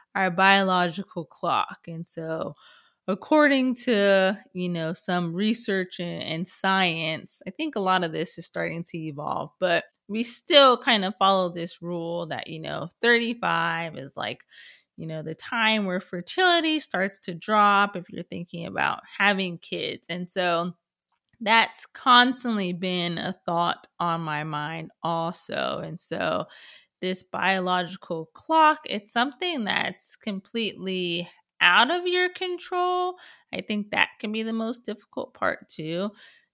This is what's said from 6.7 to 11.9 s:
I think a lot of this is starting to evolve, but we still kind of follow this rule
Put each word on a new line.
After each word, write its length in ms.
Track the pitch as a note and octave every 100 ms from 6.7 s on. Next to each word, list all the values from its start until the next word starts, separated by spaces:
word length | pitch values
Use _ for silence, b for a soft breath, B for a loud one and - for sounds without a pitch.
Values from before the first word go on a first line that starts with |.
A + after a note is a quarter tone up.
| F#3+ F3+ E3 D#3 D#3 - - -
I 20 |
think 260 | - D#4 A#3
a 60 |
lot 220 | F#3 F#3
of 80 | E3+
this 260 | D#3 E3+ -
is 80 | -
starting 380 | F3+ E3+ E3 E3+
to 80 | E3+
evolve, 520 | D#3 C#3+ C#3+ - D3 -
but 260 | F3+ E3+ - _ -
we 120 | G#3+
still 540 | A#3+ - - D4 C4+ A#3+
kind 280 | C4+ A3 F#3+
of 100 | -
follow 320 | F#3+ F#3+ F3+
this 320 | E3+ E3+ -
rule 460 | E3+